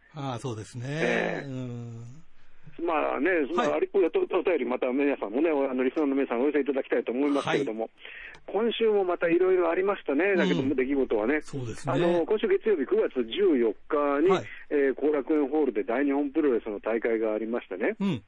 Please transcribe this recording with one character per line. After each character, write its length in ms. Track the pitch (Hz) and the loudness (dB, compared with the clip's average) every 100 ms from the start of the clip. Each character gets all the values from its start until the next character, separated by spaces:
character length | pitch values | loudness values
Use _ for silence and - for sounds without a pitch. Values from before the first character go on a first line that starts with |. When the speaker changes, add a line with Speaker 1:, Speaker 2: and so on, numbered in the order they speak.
| _ | _
Speaker 1:
あ 200 | 151 139 120 | -10 -8 -6
あ、 20 | |
そ 140 | 135 | -6
う 40 | 110 | -8
で 80 | |
す 120 | 101 120 | -10 -10
ね。 80 | 127 | -6
Speaker 2:
え 540 | 151 123 113 110 98 | -2 0 0 0 -4
え。 20 | 139 | -6
Speaker 1:
う 40 | |
ん。 720 | 131 127 120 117 117 117 147 - - - - - - | -8 -8 -8 -10 -12 -14 -14 -16 -16 -16 -14 -14 -6
Speaker 2:
ま 360 | 170 156 139 127 | -2 0 0 0
あ 40 | |
ね、 100 | 165 170 135 | 0 2 0
ま 100 | 175 | 0
あ、 40 | 294 | 0
Speaker 1:
は 60 | |
い。 20 | 156 | 0
Speaker 2:
あ 40 | |
れ、 80 | - | 0
お、 60 | 202 | 2
お 440 | 165 196 185 185 | 2 2 0 0
便 160 | 185 156 | 2 0
り 60 | |
ま 140 | 120 127 | 0 -2
た 80 | 131 | 0
皆 280 | 135 143 135 | 2 0 0
さ 100 | 104 | -2
ん 40 | |
も 100 | 120 | 0
ね、 100 | 165 | 2
あ 240 | 143 135 | 2 0
の、 100 | 127 | 0
リ 60 | 127 | 0
ス 60 | 160 | 2
ナ 80 | |
ー 20 | 143 | 2
の 80 | |
皆 120 | 135 131 | 2 0
さ 80 | |
ん 60 | 120 | 0
お 60 | 147 | 2
寄 60 | |
せ 80 | 147 | 2
い 40 | |
た 80 | 135 | 0
だ 100 | 135 | -2
き 60 | - | 0
た 100 | 135 | -2
い 60 | |
と 80 | 117 | 0
思 160 | 123 143 | 0 2
い 20 | |
ま 120 | 139 | 2
す 80 | 127 | 0
け 80 | 160 | 0
れ 60 | |
ど 100 | 135 | -2
も、 100 | 110 | -4
Speaker 1:
は 40 | 113 | -6
い。 20 | - - - - - - | -10 -18 -16 -16 -16 -6
Speaker 2:
今 260 | 190 226 | -2 0
週 180 | - 226 | 2 2
も 140 | 202 | 4
ま 140 | 185 175 | 2 0
た 100 | 170 | 2
い 100 | 170 | 4
ろ 140 | 185 | 4
い 40 | 185 | 4
ろ 140 | 165 | 2
あ 40 | |
り 80 | 170 | 2
ま 140 | 196 190 | 0 -2
し 80 | |
た 100 | - | 0
ね、 100 | 139 196 | 0 2
Speaker 1:
う 20 | |
ん。 40 | 185 | 2
Speaker 2:
だ 80 | 190 | 2
け 80 | |
ど 80 | 170 | 2
も 120 | 131 | 0
出 120 | 135 127 | 0 0
来 80 | |
事 220 | 139 123 110 | 0 0 0
は 100 | 110 | 0
ね。 140 | 151 | 0
Speaker 1:
そ 200 | - 139 | -4 -8
う 40 | 117 | -8
で 80 | |
す 120 | - 165 | -6 -2
ね。 80 | |
Speaker 2:
あ 40 | 151 | 0
の、 260 | 175 175 | 2 2
今 140 | 156 220 | 0 0
週 100 | 214 | 2
月 200 | 190 - | 2 2
曜 80 | 175 | 0
日、 100 | 131 | 2
九 100 | 427 | 2
月 160 | 175 131 113 | 2 -2 -4
十 300 | 339 202 135 | 2 4 4
四 160 | 113 - - | 2 0 -2
日 320 | 151 143 143 | 0 2 4
に、 80 | 180 | 4
Speaker 1:
は 120 | 180 | 2
い。 40 | 113 - - | 0 -12 -4
Speaker 2:
え 40 | 143 139 | 0 2
ー、 40 | |
後 180 | - 147 | 2 0
楽 200 | 147 131 | 0 0
園 160 | 151 135 | 0 2
ホ 140 | 156 | 2
ー 40 | 131 | 0
ル 60 | |
で 120 | 107 | 0
大 200 | 95 123 | -2 0
日 80 | 143 | 0
本 180 | 139 147 | 0 0
プ 100 | 151 | 0
ロ 140 | 147 | 2
レ 60 | 110 | 2
ス 80 | 113 | 0
の 100 | 101 | -6
大 200 | 110 113 | -2 -2
会 180 | 117 110 | 0 0
が 160 | 110 | 0
あ 40 | 107 | -2
り 80 | 110 | -4
ま 140 | 120 | -6
し 80 | - | -6
た 80 | 92 | -4
ね。 200 | 139 220 | -4 -2
Speaker 1:
う 40 | |
ん。 180 | 196 123 | -2 -4